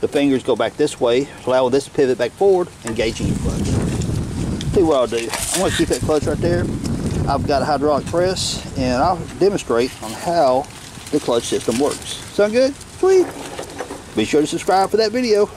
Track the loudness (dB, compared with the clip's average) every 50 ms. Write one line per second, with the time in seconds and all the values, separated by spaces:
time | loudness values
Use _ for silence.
0 | -4 0 0 2 2 2 2 2 2 0 0 0 0 -2 0 0 -2 -2 0 0
1 | 0 2 2 2 0 -2 -8 -10 -4 0 2 2 2 4 2 0 0 0 0 0
2 | 2 2 2 0 0 -4 0 2 4 4 4 4 2 -2 -6 -10 -8 -8 -4 -2
3 | -2 -2 -2 -2 -2 -2 -2 0 -2 -2 -2 -2 -2 0 0 0 0 -2 -2 -2
4 | -2 -2 -2 -4 -4 -4 -4 -6 -4 -4 -4 -4 -4 0 2 2 4 4 4 2
5 | 2 0 -2 -4 -4 -4 -6 -6 -6 -4 -2 -2 0 0 0 0 0 0 0 -2
6 | 0 0 0 0 2 0 -2 -2 0 0 0 0 0 -2 -4 -4 -4 -4 -4 -4
7 | -4 -4 -2 -2 -2 0 0 0 0 0 0 0 2 0 0 0 2 2 2 0
8 | 0 -2 0 0 2 2 0 -2 -4 -4 -4 -6 -8 -8 -6 -2 0 0 2 2
9 | 2 2 0 -2 -4 -10 -2 2 2 2 2 0 -2 0 2 2 2 0 -2 -8
10 | -10 -10 -10 -8 -4 -2 2 4 4 4 4 2 0 -4 -12 -16 -16 -16 -16 -16
11 | -12 -2 -2 -2 0 2 0 0 0 0 -2 -2 0 0 0 2 2 0 0 -4
12 | -8 -12 -12 -12 -12 -10 0 2 2 4 4 4 2 2 2 -4 -14 -18 -8 0
13 | 4 6 6 6 4 2 -2 -12 -12 -12 -12 -12 -12 -12 -10 -10 -10 -10 -10 -14
14 | -14 -6 -2 -2 -2 2 2 2 2 2 0 -4 0 2 4 4 4 2 2 0
15 | 0 2 0 -2 0 2 4 4 2 2 -2